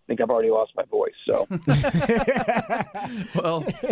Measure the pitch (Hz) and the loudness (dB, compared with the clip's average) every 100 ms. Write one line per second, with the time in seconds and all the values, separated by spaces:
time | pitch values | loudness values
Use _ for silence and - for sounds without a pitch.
0 | - 117 113 117 113 110 110 - - 107 | -2 -2 2 2 4 2 2 -2 -2 0
1 | - - - - - 180 - 143 262 - | -2 -4 -2 -2 0 -2 2 2 4 0
2 | 247 233 262 262 208 233 - 226 - 202 | 2 0 2 0 0 -2 -2 -4 -6 -8
3 | 254 233 175 175 170 165 165 - 254 | -10 -8 -6 -2 0 -2 -4 -4 -2